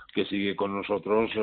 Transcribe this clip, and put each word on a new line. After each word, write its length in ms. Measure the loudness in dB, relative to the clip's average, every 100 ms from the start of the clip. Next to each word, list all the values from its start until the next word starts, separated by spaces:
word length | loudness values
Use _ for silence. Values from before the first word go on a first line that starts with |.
| -6
que 100 | -2 0
sigue 280 | 0 -2 0
con 180 | -2
nosotros, 560 | -2 -2 -2 2 2 2
eh, 60 | 2